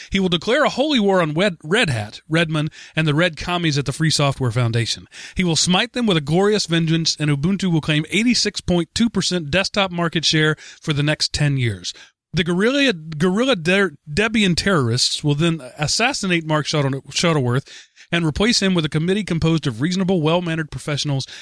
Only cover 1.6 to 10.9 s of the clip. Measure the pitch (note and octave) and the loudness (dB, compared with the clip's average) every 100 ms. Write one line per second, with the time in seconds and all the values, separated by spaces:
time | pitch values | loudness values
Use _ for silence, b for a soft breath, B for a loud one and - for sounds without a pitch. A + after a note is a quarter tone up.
1.6 | D3+ G#3+ G3 A2+ G#2 - - D#3+ E3 D#3 | -2 0 2 -2 -4 -12 -2 0 2 0
2.6 | D#3 B B D#3+ D#3+ C#3+ F3 D3 - F3 | -4 B B -2 0 2 0 -2 -4 -2
3.6 | E3 C#3+ C#3 - D#3+ - C#3 - B2 A#2+ | 0 0 -4 0 0 2 0 0 -2 0
4.6 | A#2 A#2 A2+ - F2 B B - F3+ D3+ | 0 0 -2 -6 -10 B B -2 0 2
5.6 | F3 F3+ A#3 B3 A3 E3 C#3 F3 G#3 G#3 | 2 2 0 -2 0 0 2 2 4 2
6.6 | - E3 D#3+ E3 D#3+ - D3+ C#3+ E3 G3 | 0 0 2 0 0 -2 0 0 0 0
7.6 | F#3+ D#3+ D#3+ D3+ D#3 F#3 B3 A#3 G#3 - | 2 0 2 -2 0 0 2 2 -2 -4
8.6 | - F3 E3 - A#3 F#3+ - F3+ D3 F3+ | 0 0 0 0 0 0 -2 -4 -2 -2
9.6 | F#3+ G#3 F#3+ F3 E3+ E3 - D#3 D#3 D3+ | -2 -2 -2 -2 -2 0 0 2 2 0
10.6 | - - D#3+ | -8 -12 -4